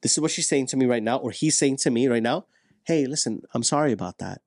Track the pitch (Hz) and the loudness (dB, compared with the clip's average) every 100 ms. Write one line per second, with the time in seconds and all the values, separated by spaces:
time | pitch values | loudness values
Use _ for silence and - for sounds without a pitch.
0 | - - 156 160 160 151 131 131 131 120 | 0 0 0 -2 0 0 0 0 2 2
1 | 110 127 127 107 156 - 143 135 - 120 | 0 -2 -2 -2 0 2 2 2 0 2
2 | 135 117 113 151 - _ _ _ - 165 | 2 2 0 -2 -6 _ _ _ -2 0
3 | 135 151 - 110 - - 117 147 151 110 | 0 -2 -4 -4 -6 -4 0 2 2 0
4 | 92 - 95 98 | -4 -8 -10 -10